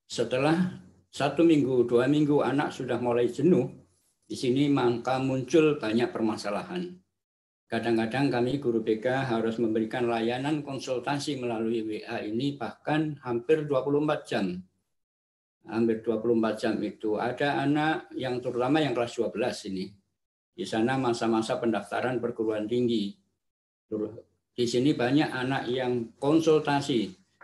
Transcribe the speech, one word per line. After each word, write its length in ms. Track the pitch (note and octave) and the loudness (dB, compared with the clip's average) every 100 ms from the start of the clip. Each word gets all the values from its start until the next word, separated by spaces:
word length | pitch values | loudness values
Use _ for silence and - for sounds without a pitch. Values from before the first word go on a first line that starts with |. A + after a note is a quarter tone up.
setelah 720 | - - A2 B2+ D3 E3+ F#3 - - - _ | -8 -4 -2 0 2 2 0 -4 -16 -20 _
satu 320 | - C#3+ C#3 | -4 0 4
minggu, 480 | E3+ D3+ B2+ B2+ A#2+ | 6 6 4 2 4
dua 160 | A#2+ | 4
minggu 400 | C3 D3 D3 C#3+ | 4 4 4 4
anak 280 | A#2 C#3 D3 | 2 0 -2
sudah 280 | - B2 A2+ | -4 -4 -2
mulai 280 | A#2+ A#2+ A#2+ | 0 2 0
jenuh, 440 | - D#3+ C#3 - - - _ _ _ | 2 4 4 2 -6 -20 _ _ _
di 80 | - | -14
sini 400 | - B2+ C3 D3 | -4 0 2 2
maka 480 | C#3 A#2+ A#2 B2+ C3 | 4 2 0 -2 -2
muncul 560 | C3+ C3 B2 E3+ D#3 D3 | 0 -2 2 4 4 2
banyak 320 | A2 A#2 A#2+ | 0 0 0
permasalahan. 800 | A2+ A2 G#2+ G#2 G2+ F#2 F#2 - - _ _ _ _ _ _ | 0 -2 -2 -4 -6 -6 -6 -8 -12 _ _ _ _ _ _
Kadang-kadang 640 | _ A2+ A#2 A2+ A2+ B2+ C#3 | _ -4 0 0 0 0 0
kami 300 | B2 B2+ C#3 | 2 0 0
guru 220 | A#2+ A2+ A2+ | 0 0 0
B 160 | G#2+ | 0
K 240 | B2+ C3 B2+ | 0 -2 0
harus 320 | A2+ A2+ A2+ | 0 0 0
memberikan 480 | A#2 A2 A2 C3 A#2+ | 0 0 -2 -2 0
layanan 560 | A2+ A2+ B2+ C#3 D#3 | 0 0 -2 -2 -2
konsultasi 800 | D3 B2+ C3 B2 C3+ C#3+ C#3+ C3 | -4 -8 -4 -4 -2 -2 -4 -4
melalui 420 | A#2+ A2+ A2+ A#2 | -4 -2 -2 -2
W 80 | A2 G#2 - | -4 -6 -6
A 160 | A#2 | -8
ini 320 | G#2+ A2+ C#3+ | -4 -2 -2
bahkan 640 | C#3 G#2+ - - D3+ D#3 C#3 | -4 -8 -8 -2 0 -2 -6
hampir 420 | B2 A#2 - D#3 D3 | -6 -4 2 2 2
dua 160 | C3 | 0
puluh 220 | C#3 D3 | 2 2
empat 160 | D3+ D3+ - | 2 -2 -2
jam. 340 | A#2+ F#2+ F2+ - _ _ _ _ _ _ _ _ _ - | -2 -2 -4 -12 _ _ _ _ _ _ _ _ _ -6
Hampir 380 | A2 A2+ A2 | 0 2 0
dua 180 | - A2 | -2 0
puluh 160 | A#2+ A2+ | 2 2
empat 160 | A2 G#2 | 2 0
jam 160 | A2+ G2+ | -2 -2
itu. 400 | G#2 - G#2+ G#2 | -4 -4 -4 -2
Ada 480 | A#2 B2 C#3+ C#3 C#3 | -2 -2 -2 0 0
anak 480 | D3+ D#3 D#3 - | 2 0 -2 -6
yang 240 | - B2+ B2 | -8 -4 -4
terutama 400 | B2+ A#2+ B2+ D#3 | -4 -2 2 2
yang 160 | C#3+ | 2
kelas 240 | A#2+ A#2 - | 0 -2 -2
dua 140 | G#2+ | -4
belas 300 | G2 A#2+ - G#2 | -2 -4 -4 -8
ini. 240 | F#2+ G2+ - _ _ _ _ _ | -8 -8 -12 _ _ _ _ _
Di 80 | - | -10
sana 320 | G2 A2+ A#2+ C3 | -4 0 0 0
masa-masa 580 | B2 A#2 A2+ A2+ A2+ B2+ | 0 0 2 2 0 -2
pendaftaran 640 | A#2 G2+ - G#2 A#2+ B2 | 0 -2 -2 -4 -2 -2
perguruan 460 | A#2 A2+ A2 G#2+ G#2+ | -4 -2 -2 -2 -2
tinggi. 460 | A#2+ B2 A2+ G2+ - _ _ _ _ _ _ _ G#2+ G#2+ A2+ - _ _ | 0 2 2 -2 -8 _ _ _ _ _ _ _ -6 -6 -8 -20 _ _
Di 100 | - A#2 | -4 -2
sini 260 | B2 C#3 | 2 2
banyak 400 | - B2 C#3+ D#3 | 2 2 2 2
anak 320 | B2+ B2+ C3+ A2+ | -2 -4 -2 -2
yang 480 | C3 B2 B2 A2+ - | -2 -2 -2 -6 -4
konsultasi. 880 | C#3 D#3+ D#3+ D3+ D3 C#3+ C#3 A#2+ G2 - _ _ | 2 4 4 4 4 0 2 0 -2 -8 _ _